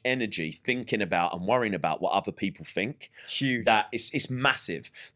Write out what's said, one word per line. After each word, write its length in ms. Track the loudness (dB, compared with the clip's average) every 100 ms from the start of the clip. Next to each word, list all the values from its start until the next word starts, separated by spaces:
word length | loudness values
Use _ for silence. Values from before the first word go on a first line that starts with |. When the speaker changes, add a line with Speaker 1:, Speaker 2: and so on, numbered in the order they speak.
| 0
Speaker 1:
energy 460 | 0 -2 -2 -6
thinking 500 | -4 -2 -2 0 0
about 320 | 2 2 2
and 120 | 0 2
worrying 280 | 2 2
about 260 | 0 0 0
what 120 | 2
other 200 | 0 0
people 320 | -2 -4 -4
think. 460 | -6 -4 -4 -4 -16 -18 -8
Speaker 2:
Huge. 380 | -2 0 2 4
Speaker 1:
That 220 | 4 4
it's, 200 | -2 0
it's 160 | 0 -2
massive. 600 | 2 2 2 -2 -4 -8 -18 -8